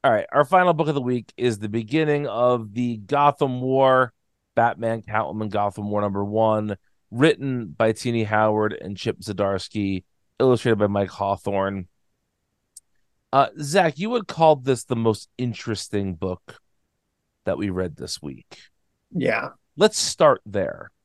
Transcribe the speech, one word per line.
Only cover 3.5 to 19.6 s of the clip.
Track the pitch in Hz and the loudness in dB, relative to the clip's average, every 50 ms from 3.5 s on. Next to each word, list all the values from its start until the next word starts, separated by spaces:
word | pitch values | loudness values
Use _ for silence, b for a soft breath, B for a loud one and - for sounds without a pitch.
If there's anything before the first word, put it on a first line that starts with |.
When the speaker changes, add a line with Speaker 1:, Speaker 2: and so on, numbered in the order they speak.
| 127 123 | -2 -4
Speaker 1:
War, | 127 131 131 135 135 135 131 127 131 117 _ _ _ _ _ _ _ _ _ | -2 0 2 4 6 6 6 6 4 2 _ _ _ _ _ _ _ _ _
Batman, | 117 117 120 - - 113 113 113 113 | 2 2 2 2 0 -4 -4 -4 -4
Catwoman, | - - 107 107 110 69 87 107 107 104 | -6 -4 -2 -2 -2 -2 -4 -6 -6 -4
Gotham | 95 104 101 101 - - 104 104 | -2 -2 -2 -2 -4 -4 -6 -4
War | 104 104 | -2 -2
number | 104 101 98 98 101 | -2 -2 -2 -4 -4
one, | 101 104 110 113 110 110 107 107 107 101 - _ _ _ _ _ _ | -2 0 0 2 2 2 0 -2 -4 -8 -8 _ _ _ _ _ _
written | - 117 143 160 - - 135 139 127 123 113 | -2 2 2 2 2 0 -4 -6 -4 -6 -6
by | 85 - _ 113 110 | -10 -2 _ 0 0
Tini | 110 - - 123 120 117 110 | 0 -2 -4 -2 -2 -2 -2
Howard | 101 110 107 110 110 107 107 107 107 - | 0 2 2 2 2 2 2 0 -2 -4
and | - - 92 101 | -6 -10 -12 -12
Chip | 98 - - - - | -8 -6 -8 -8 -6
Zdarsky, | 95 107 104 92 101 98 101 92 - - - 107 101 98 95 92 _ _ _ _ _ _ _ _ | -8 -10 -4 -2 -2 -2 -2 -4 -6 -8 -6 -4 -4 -2 -4 -6 _ _ _ _ _ _ _ _
illustrated | 127 131 123 113 - 123 113 | 4 4 4 4 4 0 2
by | 101 104 | 2 2
Mike | 101 101 101 101 95 | 0 2 0 -2 -2
Hawthorne. | - - 98 98 98 - - 101 101 98 95 98 98 98 90 _ _ _ _ _ _ _ _ _ _ _ _ _ _ _ _ _ _ - _ _ _ _ _ _ _ _ _ _ - | -4 -6 -4 -4 -4 -4 -4 -4 -2 -2 -2 -2 -4 -8 -10 _ _ _ _ _ _ _ _ _ _ _ _ _ _ _ _ _ _ -20 _ _ _ _ _ _ _ _ _ _ 2
Uh, | 139 135 - - - | 2 2 2 -2 -10
Zach, | 151 139 156 196 180 160 135 143 | -8 0 0 2 2 2 0 -4
you | 190 220 247 | -6 -4 -4
had | 240 196 | -4 -4
called | - - 160 165 156 151 139 123 | -6 -2 4 4 4 4 4 2
this | 135 131 120 - | -2 -2 -2 -2
the | _ 127 | _ -4
most | 117 113 113 107 - - _ _ | 0 2 0 0 0 -6 _ _
interesting | - 127 123 110 - - 120 107 98 - - - 101 98 95 87 | -6 -6 -6 -6 -6 -6 -6 -6 -6 -6 -4 -4 -4 -4 -4 -6
book | 82 98 92 92 - _ - - - _ _ _ _ _ _ _ _ _ _ _ _ _ _ _ _ _ | -6 -6 -6 -6 -8 _ -20 -20 -20 _ _ _ _ _ _ _ _ _ _ _ _ _ _ _ _ _
that | 98 95 | -6 -4
we | 67 101 101 | -4 -4 -4
read | 90 92 92 90 76 | -4 -4 -6 -6 -8
this | - - - - - | -12 -12 -12 -10 -10
week. | - 73 65 58 _ _ - - - _ _ _ _ _ _ _ _ _ | -10 -14 -14 -14 _ _ -20 -20 -20 _ _ _ _ _ _ _ _ _
Speaker 2:
Yeah. | - 180 131 123 110 113 - - - _ | -6 -2 -2 -2 -2 -2 -6 -8 -14 _